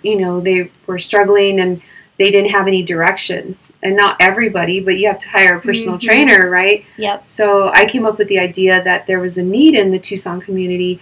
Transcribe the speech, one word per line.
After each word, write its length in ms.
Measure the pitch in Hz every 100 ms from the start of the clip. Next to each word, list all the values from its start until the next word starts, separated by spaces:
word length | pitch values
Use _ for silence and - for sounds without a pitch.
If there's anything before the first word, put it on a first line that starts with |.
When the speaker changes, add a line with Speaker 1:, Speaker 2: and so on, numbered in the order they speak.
Speaker 1:
you 140 | 202 208
know, 240 | 185 180
they 300 | 185 185 180 _ -
were 100 | 180
struggling 640 | - 208 196 202 196 190
and 220 | 180 175 - - _ -
they 120 | 196
didn't 220 | 202 202
have 160 | 202 190
any 160 | 190
direction. 760 | 170 165 175 190 - 180 190 190 _ _
And 120 | 190 202
not 220 | 202 -
everybody, 600 | 185 202 220 190 170 190
but 200 | 190 185
you 80 | 202
have 100 | 190
to 100 | -
hire 280 | 202 185 175
a 20 |
personal 380 | 196 226 226 180
Speaker 2:
Mm-hmm. 100 | 240
Speaker 1:
trainer, 400 | 240 277 202 180
right? 380 | 180 190 208 - -
Speaker 2:
Yep. 280 | 208 202 -
Speaker 1:
So 460 | - 208 202 190
I 120 | - 214
came 200 | 254 220
up 140 | 214
with 80 | 202
the 100 | 190
idea 460 | 180 185 185 185
that 240 | 185 180 -
there 120 | 185
was 200 | 180 180
a 40 |
need 300 | 180 226 311
in 160 | 262 196
the 80 | 185
Tucson 420 | - 190 185 180
community 600 | 190 185 180 180 180 180